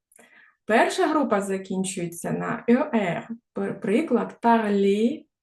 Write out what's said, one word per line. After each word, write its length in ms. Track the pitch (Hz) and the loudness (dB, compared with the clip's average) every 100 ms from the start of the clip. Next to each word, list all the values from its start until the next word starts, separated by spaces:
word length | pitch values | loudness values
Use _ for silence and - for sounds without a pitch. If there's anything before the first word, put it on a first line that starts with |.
| _ _ - _ _ _ - | _ _ -20 _ _ _ 0
Перша 420 | 220 349 - 339 | 2 2 2 2
група 340 | 311 240 202 | 2 2 0
закінчується 920 | 196 190 - 190 190 - 170 - 175 | -2 -6 -4 -4 -4 -4 -8 -8 -6
на 340 | 170 175 - - | -4 -4 -4 2
«ер». 640 | 247 302 226 190 160 - 233 _ | 2 2 -2 -2 -4 -8 -14 _
Пр-, 260 | - 196 196 | -6 -6 -4
приклад, 560 | - 220 320 226 190 - | -2 0 2 -2 -2 -2
parler — 840 | 233 233 208 202 196 202 233 311 - _ | 2 4 4 2 2 4 2 -2 -12 _